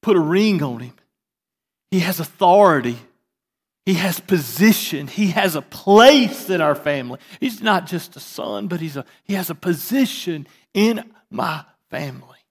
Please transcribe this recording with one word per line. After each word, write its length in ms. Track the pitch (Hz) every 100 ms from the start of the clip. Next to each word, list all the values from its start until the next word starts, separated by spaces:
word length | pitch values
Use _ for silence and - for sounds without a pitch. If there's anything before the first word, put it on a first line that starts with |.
Put 160 | - 190
a 20 |
ring 420 | 151 180 214 190
on 200 | 147 117
him. 120 | 123 _ _ _ _ _ _ _ _ _ _
He 120 | 190
has 180 | 175 185
authority. 760 | 160 _ 185 190 202 151 120 120 - _ _ _ _ _ _ _ -
He 60 |
has 260 | 180 185 175
position. 880 | - 180 127 120 214 214 - 151 139
He 200 | - 208
has 280 | 175 196 156
a 60 |
place 880 | - - - 202 247 294 233 - -
in 100 | 185
our 160 | 151 143
family. 460 | 151 143 123 127 _ -
He's 220 | 269 220
not 260 | 214 190 170
just 300 | 175 - -
a 20 |
son, 480 | - - - 104 208
but 140 | 175
he's 160 | 160 143
a, 80 | - _
he 120 | _ 202
has 140 | 180
a 60 | 160
position 920 | 185 170 - 262 254 - - 156 143 _ _
in 360 | - 214 220 - _ _
my 320 | - 117 156 - _ _
family. 500 | 123 143 131 - _ _